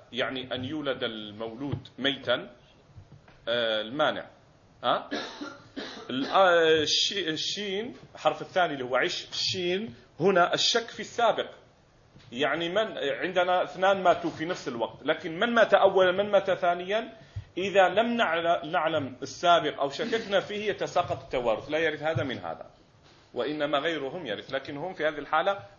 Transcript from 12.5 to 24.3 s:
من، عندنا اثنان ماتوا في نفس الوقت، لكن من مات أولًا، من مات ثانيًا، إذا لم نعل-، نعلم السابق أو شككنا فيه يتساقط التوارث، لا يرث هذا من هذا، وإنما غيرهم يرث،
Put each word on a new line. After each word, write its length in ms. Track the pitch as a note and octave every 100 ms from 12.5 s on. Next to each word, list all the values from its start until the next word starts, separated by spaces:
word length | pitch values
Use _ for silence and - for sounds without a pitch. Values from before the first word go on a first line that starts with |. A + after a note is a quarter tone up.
| D#3 E3+
من، 280 | F#3+ G#3+ -
عندنا 680 | C#3 - D#3+ F#3 F3+ F3+
اثنان 400 | D3 E3+ F#3+ G3
ماتوا 260 | F3+ E3+ E3
في 160 | - D#3+
نفس 220 | F3 D3+
الوقت، 360 | A#2 G#2+ -
لكن 360 | C3+ D#3+ F3 E3
من 100 | A#3
مات 240 | A#3 G#3
أولًا، 380 | G3 G3 G3 F#3
من 200 | F#3 G#3
مات 200 | G3+ F#3+
ثانيًا، 680 | F3 F3 F3+ F3+ G#3+ A#3+ - - - - F3
إذا 320 | F#3+ F#3+ F3+
لم 280 | F#3 A#3+ A#3
نعل-، 500 | G3 E3 E3+ F3 D3+
نعلم 440 | F3 D#3+ D#3 C3+ -
السابق 600 | C#3 - F3 E3+ D3 -
أو 80 | C#3+
شككنا 500 | D#3+ D#3+ A3+ F#3+ G3
فيه 300 | E3+ G#3 G#3
يتساقط 540 | F3+ D3+ F3+ F3 E3
التوارث، 460 | - C3+ A#2+ G#2+ -
لا 80 | D3+
يرث 260 | D#3+ D3+
هذا 200 | D3+ E3
من 140 | C#3+ G#2+
هذا، 280 | F2 D#2+ - _ _ _ _ - _
وإنما 440 | B2 A#2+ D3+ D3 C#3+
غيرهم 480 | D#3+ D#3 C3+ F3
يرث، 280 | B2